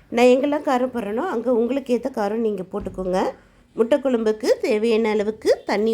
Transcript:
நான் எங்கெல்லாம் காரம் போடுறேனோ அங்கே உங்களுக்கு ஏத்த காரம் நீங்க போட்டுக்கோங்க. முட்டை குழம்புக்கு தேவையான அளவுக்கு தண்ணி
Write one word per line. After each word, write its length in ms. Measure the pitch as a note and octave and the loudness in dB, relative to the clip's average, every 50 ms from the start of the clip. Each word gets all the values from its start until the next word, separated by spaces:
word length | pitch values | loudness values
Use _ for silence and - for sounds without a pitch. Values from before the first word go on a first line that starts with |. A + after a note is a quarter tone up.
| _ - - | _ -4 0
நான் 160 | A#3+ A#3+ B3 B3 | 4 6 6 6
எங்கெல்லாம் 320 | C4+ C4 D4 C#4+ D4+ D4 D4+ | 6 4 2 0 0 0 0
காரம் 240 | C4 B3 B3+ C4 B3+ | 0 0 0 -2 -4
போடுறேனோ 300 | A#3 G3+ G3+ G#3 A#3 D#4 F#4+ D#4+ | -4 -6 -4 -4 -4 -4 -4 -4
அங்கே 180 | A#3+ G#3 A#3+ B3+ A3 | -4 -2 0 0 2
உங்களுக்கு 320 | A#3 A#3+ B3+ C#4 C4 - B3 A3+ | 2 0 -2 -2 -2 -2 -2 -2
ஏத்த 140 | A#3 C4+ C4 A#3 | -2 -4 -4 -2
காரம் 260 | G#3 G3+ G#3+ A3+ A#3 A3 | -4 -2 -2 -2 -2 -2
நீங்க 180 | G#3 F#3 F3+ - - | -2 -4 -6 -8 -8
போட்டுக்கோங்க. 480 | G3+ G3 F#3+ - - F#3 F#3 F3+ F#3 A3 B4+ C#5 - _ _ _ _ _ _ - - | -8 -8 -8 -8 -6 -4 -2 0 0 0 -2 -4 -8 _ _ _ _ _ _ -4 -2
முட்டை 200 | A3+ A#3 D4 C#4+ B3+ | 0 2 2 0 2
குழம்புக்கு 440 | C#4 B3+ A3+ A3+ G#3+ G#3+ G#3+ - E4 B4+ - - | 0 0 0 2 0 -2 0 2 0 0 0 0
தேவையான 480 | E4 A3+ G#3 G#3+ A#3 A3 A3 A3+ A3 G#3+ | 0 0 0 2 2 2 2 2 2 0
அளவுக்கு 360 | A3 G3+ G#3+ G#3+ G#3+ - G4 C5 - - - | 0 0 -2 -4 -2 0 0 0 0 0 -4
தண்ணி 240 | - G3 G#3+ A3+ | -2 0 0 0